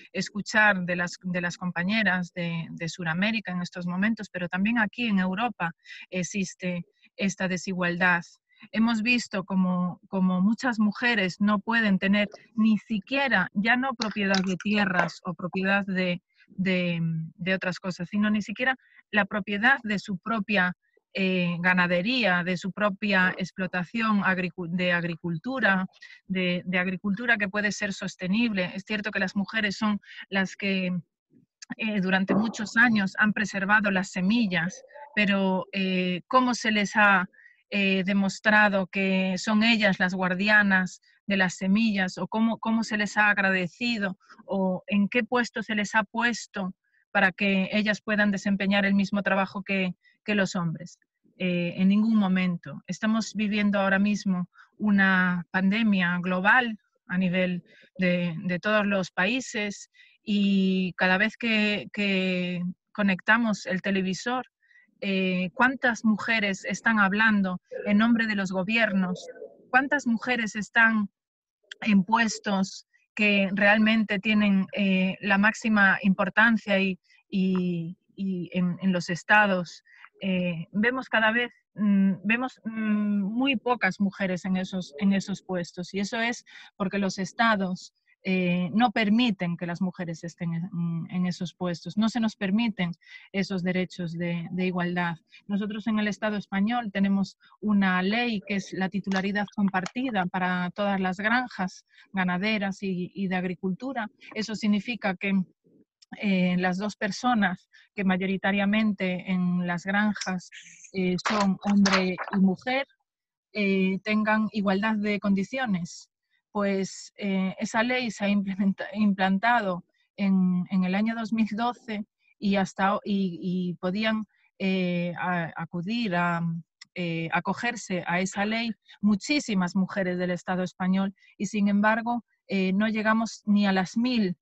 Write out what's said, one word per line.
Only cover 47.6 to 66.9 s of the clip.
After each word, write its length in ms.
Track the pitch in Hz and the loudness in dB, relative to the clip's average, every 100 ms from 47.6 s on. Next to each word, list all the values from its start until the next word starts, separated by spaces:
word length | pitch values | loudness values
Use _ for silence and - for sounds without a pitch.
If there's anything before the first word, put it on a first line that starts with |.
| 185 | 2
ellas 300 | 208 214 208 | 0 0 0
puedan 300 | - 208 208 | 0 0 2
desempeñar 540 | 196 202 196 196 202 202 | 0 0 0 2 2 4
el 80 | |
mismo 280 | 202 196 202 | 2 2 0
trabajo 400 | 196 190 190 202 | 0 0 0 -4
que, 320 | 190 196 185 - _ _ | -4 -2 -2 -4 _ _
que 120 | - 208 | -2 0
los 200 | 185 190 | 0 0
hombres? 420 | 170 160 175 - _ _ _ - | -4 -4 -10 -20 _ _ _ -6
Eh, 380 | 185 175 175 - | -2 0 -2 2
en 120 | 190 | 4
ningún 260 | 202 220 220 | 4 4 4
momento. 640 | 196 185 185 175 - 143 - | 4 2 0 -2 -6 -12 -10
Estamos 460 | 185 220 220 208 196 | -6 -2 0 -2 -4
viviendo 440 | 214 208 208 202 | -2 0 2 2
ahora 200 | 196 190 | 2 2
mismo 500 | 202 208 202 180 180 _ - - | 2 0 0 -2 -4 _ -20 -4
una 680 | 214 196 196 185 185 180 170 | 2 4 4 4 2 0 -4
pandemia 640 | 190 190 208 226 196 175 175 | 0 2 2 2 2 2 0
global 560 | 175 185 196 240 240 220 _ _ - | -2 0 4 4 2 -4 _ _ -6
a 100 | 180 | -2
nivel 460 | 185 180 180 180 - - - - | 0 2 0 -2 -8 -20 -16 -2
de, 380 | 185 180 175 165 180 | 0 0 -2 -4 -4
de 140 | 175 | -4
todos 260 | 208 214 202 | 0 2 2
los 260 | 202 180 | 0 -2
países 800 | - 185 254 240 220 208 196 - _ - _ | -2 0 0 -4 -6 -6 -8 -14 _ -20 _
y 680 | - 208 196 196 190 185 185 - | -2 2 4 4 2 2 -2 0
cada 200 | 185 185 | 2 2
vez 200 | 214 - | 0 -2
que, 500 | 233 220 214 208 - | -2 0 0 -2 -6
que 680 | - 202 190 185 180 180 180 180 - _ | -4 -2 0 0 -2 -4 -4 -6 -8 _
conectamos 760 | - 202 185 - 226 233 202 - | -2 0 0 2 2 2 -2 -4
el 140 | 185 | -4
televisor, 640 | 196 196 185 190 - 254 240 _ _ _ _ _ | -2 -2 -2 -4 -4 -6 -6 _ _ _ _ _
eh, 480 | 202 190 185 185 180 | -4 0 0 0 -2
¿cuántas 500 | - 247 269 254 226 | 2 2 2 -2 0
mujeres 640 | 220 208 - 226 202 190 208 | 2 0 0 -2 0 -4 -6
están 340 | 196 - | -4 0